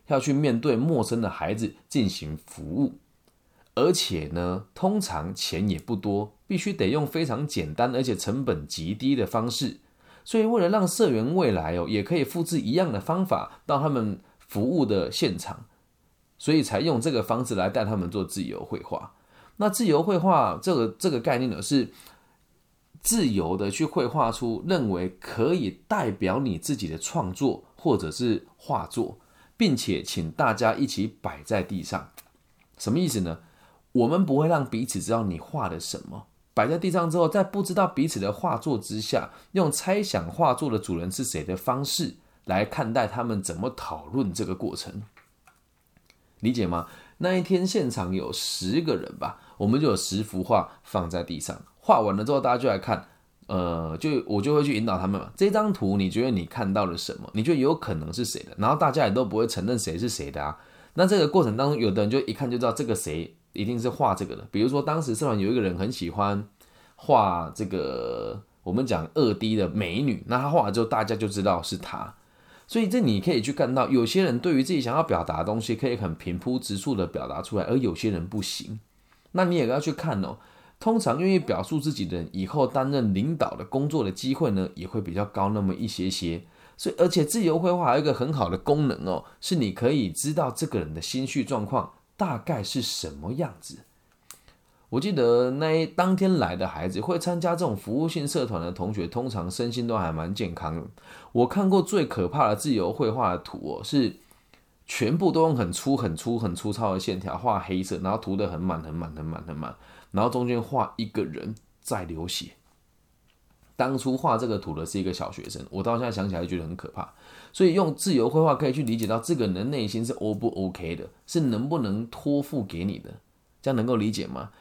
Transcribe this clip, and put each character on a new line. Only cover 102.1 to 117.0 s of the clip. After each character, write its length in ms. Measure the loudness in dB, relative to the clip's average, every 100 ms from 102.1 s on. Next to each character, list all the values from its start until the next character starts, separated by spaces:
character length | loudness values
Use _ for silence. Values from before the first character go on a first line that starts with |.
| 0 0
怕 220 | 2 2
的 80 | 2
自 160 | 0
由 180 | 2 0
绘 200 | 0 0
画 220 | 2 0
的 60 | 0
图 200 | -6 -10
哦， 260 | -8 -8
是 320 | -2 2 2 -2 _ _ _ _ _ _ -8
全 320 | 0 2 4
部 120 | 4
都 120 | 6
用 120 | 4
很 160 | 4 0
粗、 240 | -2 0
很 220 | 2 0 -2
粗、 220 | -2 -2
很 160 | -2
粗 180 | -2 -4
糙 220 | -2 0
的 60 | 0
线 200 | -2 -4
条 160 | -4 -4
画 220 | 0 0
黑 240 | 0 -2
色， 160 | -2 -4
然 120 | -2
后 60 | -2
涂 180 | -2
得 140 | -2 -2
很 100 | -2
满、 220 | -2 -2
很 120 | -6
满、 180 | -8 -8
很 80 | -8
满、 200 | -8 -8
很 120 | -8
满， 200 | -8 -10 -12 -20 -20 -6
然 120 | 0
后 60 | 2
中 160 | 2 0
间 160 | 0
画 320 | 0 -2 -2 -4
一 80 |
个 180 | -6 -4
人 320 | -4 -6 -10 -12 _ _
在 220 | -6 -6
流 220 | -6 -6 -6
血。 260 | -6 -10 -16 _ _ _ _ _ _ _ _ _ _ _ 0
当 200 | 0 2
初 200 | 0 0
画 220 | 2 2
这 80 | 2
个 120 | -2
图 160 | -4
的 100 | -6
是 140 | -4 -2
一 60 |
个 80 | -2
小 180 | -2 -6
学 180 | -8 -12
生， 140 | -12 -8
我 120 | -4
到 160 | -2 0
现 20 |
在 100 | -2
想 160 | -2 -2
起 60 |
来 60 | -2
就 80 | -2
觉 80 | -4
得 80 |
很 100 | -6
可 140 | -10 -10
怕。 240 | -10